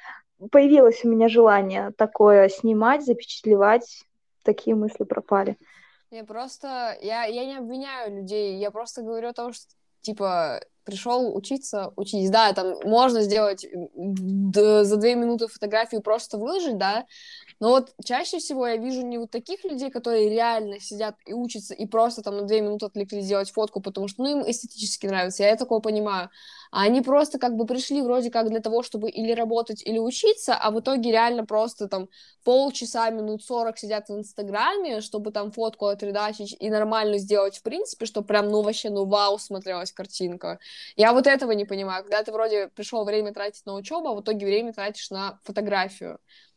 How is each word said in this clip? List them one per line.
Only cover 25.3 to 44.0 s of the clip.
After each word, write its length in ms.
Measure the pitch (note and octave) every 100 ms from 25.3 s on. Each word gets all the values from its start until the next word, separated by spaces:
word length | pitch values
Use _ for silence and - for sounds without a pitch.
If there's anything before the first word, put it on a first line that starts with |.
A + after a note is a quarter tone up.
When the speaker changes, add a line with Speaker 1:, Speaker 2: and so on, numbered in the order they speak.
| F#3+
Speaker 2:
я 120 | G3+ A3
такое 220 | B3 A3+
понимаю. 480 | G#3+ G#3+ G#3 F#3+ F3+ _ - - -
А 120 | -
они 180 | G3+ B3+
просто 380 | B3+ C#4+ D4 C4+
как 160 | B3 A3+
бы 80 | A3+
пришли 340 | B3+ C4 C#4+
вроде 280 | B3 B3 A#3+
как 180 | A#3 A3
для 100 | A3
того, 220 | A3 A#3
чтобы 260 | A#3+ G#3+ A3
или 240 | - A3+
работать, 500 | A#3 A3+ A#3 A#3 G#3+ -
или 120 | A3+
учиться, 560 | A3+ - G#4 A4 - A#3
а 160 | G#3+
в 80 | A3
итоге 300 | C4 C4+ A#3
реально 340 | A3 A#3 A#3+ A3
просто 420 | G#3+ A#3 - G3+
там 200 | F#3+ F#3+ - - _ B3
полчаса, 640 | B3+ C#4 C4 A#3 A#3 A3+
минут 320 | A3 G#3+ G#3+
сорок 360 | - A#3+ A3+ A3
сидят 300 | G#3 G#3+ G#3
в 40 | G#3
Инстаграме, 840 | G#3 - G3+ G#3 D4 G4+ E4+ G#3+
чтобы 300 | G#3+ G#3+ G#3
там 200 | G#3 G#3
фотку 360 | A3+ A3 - G3+
отредачить 680 | G3+ G3+ G3+ G#3 G#3+ G#3 -
и 100 | G#3+
нормально 460 | G#3+ G#3+ A3 G#3+ G3+
сделать, 380 | G3 G#3 G3 -
в 40 |
принципе, 420 | - D#4+ G#4+ - A3+
чтобы 200 | G#3+ G#3
прям, 220 | G#3 G#3
ну, 120 | G#3+
вообще, 260 | G#3 A3+ G#3+
ну, 140 | G3+ G3
вау, 340 | G3+ G3+ G#3+
смотрелась 520 | - G3 G3 F3+ F#3+
картинка. 680 | - F#3+ - F3+ F3 F3 F#3 - - - -
Я 160 | A3
вот 140 | B3 C4+
этого 240 | C4+ B3
не 120 | G#3 G#3
понимаю, 380 | G3 F#3+ F#3
когда 200 | G3+ G#3
ты 80 | A3
вроде 340 | A3 A3+ G#3 F#3+
пришел 360 | - G#3 A#3 G#3
время 280 | G#3+ G#3
тратить 320 | G#3 G#3 - G3+
на 80 | G3
учебу, 340 | G3 E4